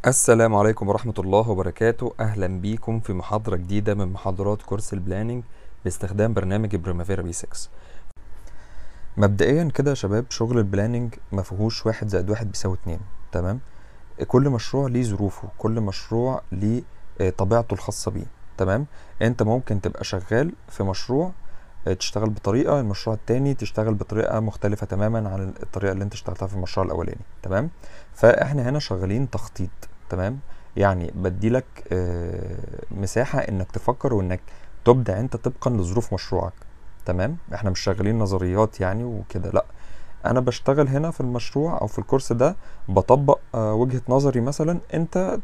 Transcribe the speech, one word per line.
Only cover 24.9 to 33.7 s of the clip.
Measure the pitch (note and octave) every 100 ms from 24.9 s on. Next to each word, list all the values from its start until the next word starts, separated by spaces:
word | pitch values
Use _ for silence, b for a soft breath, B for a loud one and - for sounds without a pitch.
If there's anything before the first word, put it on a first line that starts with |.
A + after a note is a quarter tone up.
| F#2+ G#2 A2+ G#2
عن | F#2+ F#2+ -
الطريقة | - - G2
اللي | F#2+
انت | G2+
اشتغلتها | G#2 - F#2+ G2
في |
المشروع | G2 F#2 - F2+
الأولاني، | F2 E2+ - - -
تمام؟ | F#2+ F#2+ D#3+ - B B B
فاحنا | - A2+ - C3 C#3+ A#2+
هنا | D3
شغالين | - F#2 F#2 G#2+ C3+
تخطيط، | - - - F2+ - - - -
تمام؟ | F#2 F#2+ C3+ - B B -
يعني | G2 F#2 E2+
بديلك، | - F#2 F#2 A2 B2+ - - -
آه، | F#2 F2+ F2 F2 F2+ F2+ F2+ - - -
مساحة | - G2 A2 C3+ C#3+
انك | - F#2+ F#2